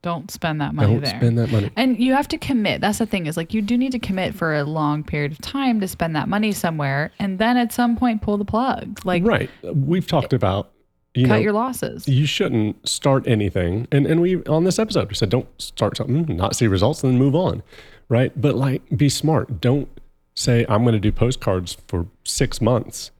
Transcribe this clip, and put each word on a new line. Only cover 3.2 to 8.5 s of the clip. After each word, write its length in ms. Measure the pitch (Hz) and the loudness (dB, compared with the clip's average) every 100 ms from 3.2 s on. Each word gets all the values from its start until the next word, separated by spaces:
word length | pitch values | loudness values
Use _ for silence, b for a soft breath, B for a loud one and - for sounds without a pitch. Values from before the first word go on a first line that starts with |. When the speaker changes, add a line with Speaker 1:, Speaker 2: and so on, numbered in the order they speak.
| 156 | -4
Speaker 1:
is, 100 | 160 | -6
like, 160 | 165 | -4
you 80 | 220 | -4
do 160 | 202 240 | -2 -2
need 140 | 262 | -2
to 80 | 254 | -4
commit 340 | - 190 180 | -4 -4 -4
for 220 | - 165 151 | -4 -2 -2
a 80 | |
long 400 | 147 160 147 151 | -2 -2 -2 -2
period 280 | 151 151 143 | -4 -4 -4
of 80 | 151 | -6
time 380 | - 269 269 226 | -8 -2 0 0
to 80 | 190 | -2
spend 280 | - 170 151 | -4 -2 -2
that 120 | - | 0
money 240 | 196 214 | 0 0
somewhere. 600 | 202 175 160 139 139 160 _ | 0 -2 -2 -2 -2 -4 _
And 180 | 202 185 | -6 0
then 180 | 220 247 | 2 2
at 140 | 233 | 0
some 240 | - 240 226 | 0 0 2
point, 260 | 247 220 | 0 0
pull 160 | - 208 | -2 -2
the 80 | |
plug. 540 | 202 | 0